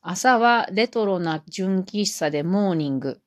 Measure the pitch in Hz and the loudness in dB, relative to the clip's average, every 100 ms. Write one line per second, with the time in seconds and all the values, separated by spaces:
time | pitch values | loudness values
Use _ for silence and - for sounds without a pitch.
0 | 170 180 262 240 240 233 - 190 240 233 | -8 0 2 4 4 2 0 -2 0 0
1 | 208 185 165 156 - - 190 190 185 208 | 0 0 -2 -4 -8 -4 0 0 -2 -4
2 | 202 - 156 147 165 190 202 165 147 135 | -4 -2 -2 -2 0 0 2 0 -2 -2
3 | 135 123 | -4 -8